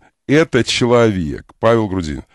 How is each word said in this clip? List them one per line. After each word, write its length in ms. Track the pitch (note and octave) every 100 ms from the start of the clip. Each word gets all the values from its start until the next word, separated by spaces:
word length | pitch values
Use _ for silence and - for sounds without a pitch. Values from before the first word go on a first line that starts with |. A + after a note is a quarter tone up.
| _ _ -
это 360 | C#3+ D#3+ B2 -
человек, 880 | - B2 A#2+ A#2 F#2 D#2 B1+ - _
Павел 280 | A2+ A#2 G#2
Грудинин, 360 | F#2+ D#2 C2+ -